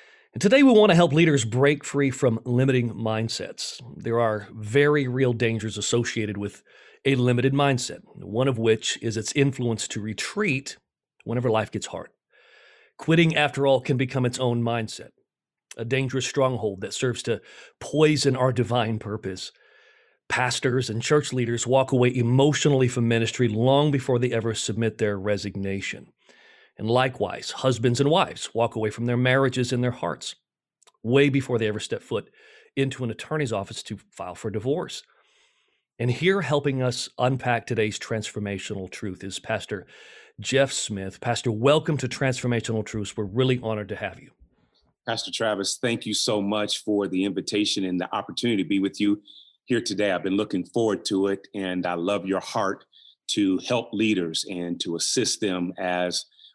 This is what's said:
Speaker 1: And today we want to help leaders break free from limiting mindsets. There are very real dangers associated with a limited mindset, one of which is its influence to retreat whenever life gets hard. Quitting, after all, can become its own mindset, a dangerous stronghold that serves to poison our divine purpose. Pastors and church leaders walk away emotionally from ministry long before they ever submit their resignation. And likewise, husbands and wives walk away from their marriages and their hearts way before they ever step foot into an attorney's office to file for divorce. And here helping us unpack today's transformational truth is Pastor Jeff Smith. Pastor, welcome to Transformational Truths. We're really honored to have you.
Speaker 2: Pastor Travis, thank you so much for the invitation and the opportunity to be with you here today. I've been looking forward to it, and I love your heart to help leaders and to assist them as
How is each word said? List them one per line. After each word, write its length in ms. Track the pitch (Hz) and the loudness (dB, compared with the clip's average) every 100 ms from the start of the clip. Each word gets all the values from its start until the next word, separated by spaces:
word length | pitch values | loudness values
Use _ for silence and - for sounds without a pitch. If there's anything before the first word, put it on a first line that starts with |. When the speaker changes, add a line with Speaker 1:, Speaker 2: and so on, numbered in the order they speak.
| - _ _ | -20 _ _
Speaker 1:
And 80 | - | -2
today 200 | 190 240 | 4 8
we 100 | 269 | 8
want 200 | 214 208 | 8 8
to 40 | 170 | 8
help 160 | 170 | 6
leaders 320 | 147 170 139 | 6 6 4
break 400 | 110 123 143 143 | 2 2 4 2
free 280 | - 143 139 | 0 0 0
from 280 | - 131 113 123 | 2 2 0 0
limiting 460 | 123 135 127 120 | 2 4 2 0
mindsets. 920 | 110 113 110 113 - - - - - 120 71 | -4 -4 -2 -2 -4 -8 -10 -12 -12 -16 -10
There 220 | 117 117 | -2 2
are 280 | 113 107 - | 2 0 -6
very 540 | 110 104 135 143 147 127 | -12 0 4 4 4 0
real 260 | 131 127 | 2 2
dangers 440 | 120 117 113 110 104 | 2 0 0 -4 -6
associated 600 | - 120 117 110 107 101 | 0 0 0 -2 -4 -4
with 260 | 101 - _ - - - | -8 -10 _ -20 -20 -6
a 120 | 135 131 | 0 2
limited 380 | 123 120 131 | 2 2 2
mindset, 480 | 139 139 123 - - - | 2 2 2 -2 -10 -16
one 340 | - 95 107 135 | -18 -6 -2 0
of 120 | 113 | 2
which 400 | 113 110 - - | 2 2 0 -4
is 160 | 113 110 | -4 -4
its 140 | 107 | -2
influence 540 | 147 139 131 120 110 - | 0 2 2 -2 -2 -4
to 100 | 113 | -6
retreat 800 | 107 101 - 208 208 131 - - _ _ _ _ | -6 -6 -6 -4 -2 -2 -6 -16 _ _ _ _
whenever 260 | 113 120 120 | -6 -2 0
life 220 | 110 107 | 0 0
gets 160 | 101 - | -6 -8
hard. 220 | 87 - _ _ _ _ - - _ _ - | -12 -14 _ _ _ _ -20 -20 _ _ -6
Quitting, 380 | - 165 165 151 | 2 4 4 4
after 300 | 147 135 139 | 2 2 4
all, 160 | 131 | 4
can 160 | 123 127 | 4 0
become 280 | 131 135 123 | 0 0 0
its 120 | 123 | 0
own 240 | 127 120 | 0 0
mindset, 480 | 117 117 107 - - _ _ _ _ _ - - | 0 -2 -4 -8 -18 _ _ _ _ _ -18 -12
a 80 | |
dangerous 440 | 120 131 131 131 - | -2 0 0 -2 -2
stronghold 540 | 143 131 120 104 95 | 2 2 2 -4 -4
that 120 | 101 | -8
serves 300 | - 127 110 | -2 -2 0
to 180 | - 107 - - - _ | -2 -4 -6 -20 -20 _
poison 560 | - 147 156 147 139 127 | -4 4 4 6 2 4
our 180 | 127 | 2
divine 460 | 123 107 123 113 107 | 2 0 0 0 -2
purpose. 520 | 107 110 95 95 - - _ _ _ _ _ _ - | -6 -8 -8 -10 -12 -18 _ _ _ _ _ _ -6
Pastors 600 | - 127 - 135 127 123 | -2 0 0 0 0 -2
and 120 | 110 | -4
church 320 | - 151 - | 2 2 2
leaders 340 | 127 120 117 123 | -2 -2 -2 2
walk 240 | 131 131 | 2 4
away 240 | 127 123 123 | 4 4 4
emotionally 720 | 117 127 147 135 151 135 127 | 4 4 4 4 4 4 4
from 180 | 123 117 | 2 2
ministry 440 | 117 113 - 120 | 2 0 0 0
long 420 | 107 127 139 151 | 2 4 4 4
before 260 | 139 131 120 | 0 0 0
they 140 | 127 | 0
ever 220 | 113 113 | 0 -2
submit 440 | 107 - 104 113 - | -4 -4 -2 -2 0
their 220 | 107 98 | -2 0
resignation. 920 | 104 101 101 98 98 98 - - - _ _ _ - _ _ - | -2 -2 -4 -6 -4 -4 -6 -12 -16 _ _ _ -20 _ _ -8
And 120 | 110 | 0
likewise, 600 | 123 131 - 98 - - | 2 2 -2 -4 -4 -10
husbands 480 | - 131 120 123 123 | -2 -2 2 2 2
and 100 | 143 | 4
wives 440 | 175 143 - - | 2 2 -4 -6
walk 220 | 113 113 113 | -2 -2 0
away 160 | 110 | -4
from 160 | 117 120 | -2 -2
their 100 | 120 | 2
marriages 560 | 127 131 135 131 123 | 4 4 2 0 -2
and 100 | 123 | 0
their 80 | 123 | -2
hearts 440 | - 85 - - - _ _ _ _ _ _ | -2 -6 -6 -10 -14 _ _ _ _ _ _
way 240 | 113 135 143 | 0 4 4
before 300 | 135 131 117 | 2 0 0
they 100 | 110 | 0
ever 140 | 107 | -2
step 200 | - 110 | -6 -8
foot 280 | - 110 - _ - - _ 135 | -6 -8 -8 _ -20 -20 _ -4
into 260 | 135 120 | -4 -4
an 80 | 123 | -6
attorney's 400 | 110 - 156 135 | -8 -8 -6 -4
office 320 | 104 98 - | -4 -6 -12
to 140 | - 104 _ | -12 -14 _
file 260 | - 90 87 | -14 -12 -10
for 140 | 110 | -8
divorce. 540 | 101 120 165 - - - _ _ _ _ _ _ _ _ - | -6 -4 -4 -6 -12 -16 _ _ _ _ _ _ _ _ -4
And 100 | 123 | -2
here 320 | 117 175 196 | 2 2 2
helping 400 | 135 147 143 131 | 0 0 0 0
us 280 | 127 - - - | 0 -2 -6 0
unpack 480 | 127 131 123 117 - | 0 2 0 -2 -2
today's 320 | 113 107 - | 0 0 -2
transformational 880 | - 110 - 110 104 95 - 101 92 | -6 -6 -6 -6 -6 -6 -8 -10 -10
truth 360 | - 104 92 95 | -10 -10 -8 -10
is 120 | - | -10
Pastor 480 | - 107 - 98 - - - - - - | -6 -6 -6 -10 -10 -20 -20 -20 -20 -12
Jeff 320 | 101 131 135 | 0 2 2
Smith. 480 | - - 98 95 - | -2 -6 -6 -8 -6
Pastor, 320 | 120 120 123 | -4 -2 -2
welcome 460 | 107 135 156 156 143 | 2 4 4 2 -2
to 100 | 123 | -4
Transformational 800 | - 135 127 123 117 113 110 104 | -2 -2 0 -2 -2 -2 -4 -4
Truths. 320 | 110 101 - | -6 -6 -6
We're 80 | 101 | -4
really 340 | 113 131 127 | 0 2 0
honored 280 | 113 107 101 | -2 -6 -6
to 80 | 101 | -8
have 240 | 98 - | -8 -10
you. 100 | - _ - _ _ _ _ _ - | -20 _ -20 _ _ _ _ _ -6
Speaker 2:
Pastor 240 | 110 - | -6 -6
Travis, 480 | - 110 98 95 - | -4 -2 -2 -4 -4
thank 240 | 120 113 123 | -4 -4 -4
you 80 | |
so 280 | 104 - 107 | -4 -2 0
much 440 | 101 107 104 - - | 0 -2 -2 -4 -2
for 240 | 104 95 | -2 0
the 160 | 92 98 | -2 -2
invitation 580 | 92 82 104 104 104 | -4 -4 -2 0 -2
and 160 | 92 90 | -2 -2
the 160 | - 104 | -2 -6
opportunity 480 | - 131 120 104 | -6 -4 -2 0
to 40 | 82 | 0
be 120 | 98 | 0
with 220 | 98 - | -2 0
you 200 | 101 104 - - - _ - | 0 0 -4 -20 -20 _ -4
here 160 | 117 | -2
today. 300 | - 95 104 | -2 -2 0
I've 120 | 87 | 0
been 140 | 92 98 | 0 -2
looking 280 | 107 92 87 | 0 -4 -4
forward 400 | 120 110 98 - | 0 0 0 0
to 220 | 98 98 | 0 0
it, 200 | 98 - | -2 -6
and 320 | 104 95 90 87 | -8 -4 -4 -2
I 80 | |
love 320 | 87 90 101 95 | -2 -2 -2 -2
your 140 | 95 | -4
heart 440 | - 120 98 101 _ _ - _ - | -2 -2 -2 -2 _ _ -20 _ -4
to 300 | - 98 90 | 0 2 2
help 340 | - 123 - | 0 -2 -2
leaders 500 | 104 110 95 85 80 - | -2 0 0 -2 -4 -6
and 300 | 90 87 85 | -6 -6 -6
to 140 | 87 85 | -6 -4
assist 440 | - 131 110 - | -2 0 -2 -2
them 320 | 101 90 90 92 | -2 -2 -4 -4
as 480 | 92 90 90 87 - _ - | -4 -2 -2 -4 -10 _ -20